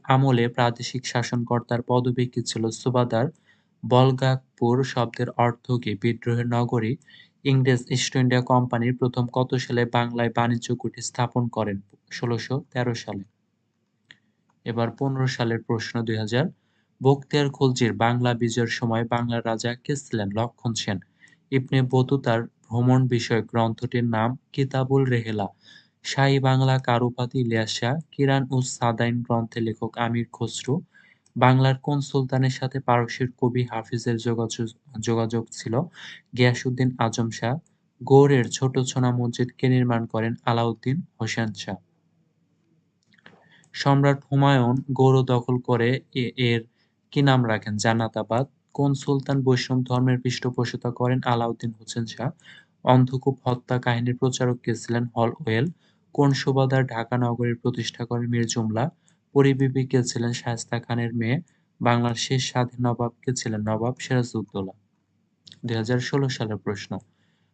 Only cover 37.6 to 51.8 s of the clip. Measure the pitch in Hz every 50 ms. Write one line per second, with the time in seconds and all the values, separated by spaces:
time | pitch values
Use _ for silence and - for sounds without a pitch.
37.6 | - _ _ _ _ _ _ _ 127 117 135 135 143 143 139 131 117 110 - -
38.6 | 135 131 131 135 127 131 - 131 127 123 123 123 123 120 120 - 123 123 - _
39.6 | - 131 127 127 123 123 120 117 113 110 - 113 110 113 117 - - - 117 117
40.6 | 117 117 113 110 - 127 135 170 - - _ _ 117 107 - - 117 110 101 -
41.6 | - - 98 92 - _ _ _ _ _ _ _ _ _ _ _ _ _ _ _
42.6 | _ _ _ _ _ _ _ _ _ _ _ _ _ - - _ _ _ _ _
43.6 | _ _ _ - - 143 139 139 139 143 139 139 - _ 139 139 139 139 143 131
44.6 | 120 120 123 135 - - 135 123 131 131 131 131 127 131 127 120 120 - 127 123
45.6 | 123 - 123 117 113 120 131 165 - _ _ 139 123 113 - - 127 120 117 117
46.6 | 117 - _ _ _ _ _ _ _ _ - 147 143 139 131 127 123 113 110 104
47.6 | 104 113 104 104 101 117 113 113 113 110 - 110 107 104 110 120 139 - _ _
48.6 | _ _ _ - 143 143 139 135 - - 143 139 131 - 143 139 131 131 127 123
49.6 | - - 131 127 123 123 123 123 127 127 127 120 - 123 120 - - 127 123 -
50.6 | 123 120 - 123 - 123 120 - 123 123 131 131 131 135 120 117 117 117 117 -
51.6 | - 117 110 110